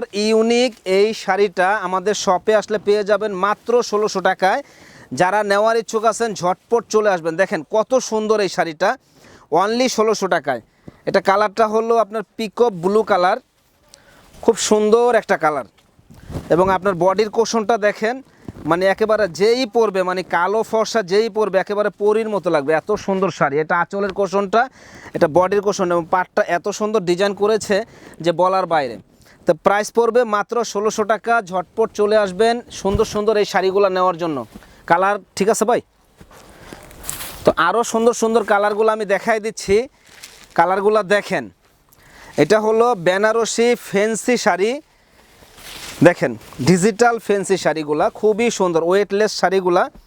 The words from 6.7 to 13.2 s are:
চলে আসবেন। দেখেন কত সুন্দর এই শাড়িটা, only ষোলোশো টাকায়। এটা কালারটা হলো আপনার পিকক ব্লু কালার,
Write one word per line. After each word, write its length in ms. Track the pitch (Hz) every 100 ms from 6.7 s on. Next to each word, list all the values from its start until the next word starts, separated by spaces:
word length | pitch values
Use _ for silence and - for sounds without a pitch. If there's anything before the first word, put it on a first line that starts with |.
| 233 -
চলে 160 | 208 208 180
আসবেন। 180 | 160 160
দেখেন 180 | 190 190 143 214
কত 160 | 208 254 -
সুন্দর 280 | 214 214 214 190
এই 60 | -
শাড়িটা, 320 | 165 156 196 262 _ _ - - - 160
only 260 | 202 240 254 -
ষোলোশো 300 | 220 208 185 170
টাকায়। 260 | 139 123 - _ - - -
এটা 120 | 190 190
কালারটা 360 | 196 214 196 214
হলো 200 | 220 226 233
আপনার 200 | 202 220 - -
পিকক 340 | 220 - 240 180
ব্লু 180 | 180 208 208
কালার, 280 | 185